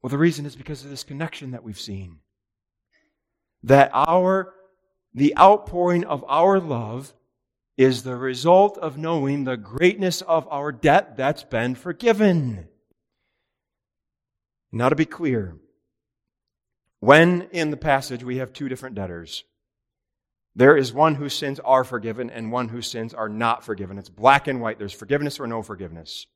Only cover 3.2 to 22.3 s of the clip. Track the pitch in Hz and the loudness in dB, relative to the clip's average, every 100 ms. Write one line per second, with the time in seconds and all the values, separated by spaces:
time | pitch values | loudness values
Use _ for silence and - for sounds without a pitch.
3.2 | _ _ _ _ 120 135 - - 156 175 | _ _ _ _ 4 6 6 4 2 2
4.2 | 185 190 180 _ _ _ _ _ _ 117 | 2 0 -4 _ _ _ _ _ _ 0
5.2 | 143 - 185 208 208 175 175 175 - 143 | 0 6 6 6 0 -2 0 0 -2 -8
6.2 | - 143 180 196 165 123 107 120 139 _ | -2 2 4 4 0 -6 -6 -10 -14 _
7.2 | _ _ _ _ _ - 131 123 131 123 | _ _ _ _ _ 4 4 4 -6 -8
8.2 | 131 127 156 185 202 202 160 139 160 165 | -6 -4 4 6 6 0 -10 -8 -4 -2
9.2 | 139 143 131 123 101 123 175 214 190 170 | -2 -2 -4 -6 -8 0 0 2 -4 -4
10.2 | - 165 151 143 147 123 147 165 202 107 | -2 -2 -2 -8 -8 -2 2 2 2 -4
11.2 | 135 151 - 120 120 127 180 170 233 208 | -4 -4 -6 -4 -4 -6 -10 -4 0 2
12.2 | 214 175 131 101 85 _ _ _ _ _ | 4 2 -2 -8 -14 _ _ _ _ _
13.2 | _ _ _ _ _ _ _ _ _ _ | _ _ _ _ _ _ _ _ _ _
14.2 | _ _ _ _ _ 113 127 156 156 - | _ _ _ _ _ -2 0 2 -2 -2
15.2 | 160 120 92 78 _ _ _ _ _ _ | -2 -2 -4 -12 _ _ _ _ _ _
16.2 | _ _ _ _ _ _ _ _ 107 147 | _ _ _ _ _ _ _ _ 6 8
17.2 | 170 180 180 175 151 147 160 135 131 123 | 8 2 -4 -6 -4 -4 0 0 -2 -10
18.2 | 123 127 127 - 139 123 131 104 95 85 | -8 -8 -8 -8 -10 -10 -12 -10 -10 -10
19.2 | 85 - - _ _ _ _ _ _ _ | -12 -16 -16 _ _ _ _ _ _ _
20.2 | _ _ _ - 131 147 127 120 160 143 | _ _ _ 4 6 6 2 2 0 0
21.2 | 147 - 143 135 - 131 127 123 113 110 | -6 -6 -8 -6 2 2 2 -6 -8 -8
22.2 | 120 | -8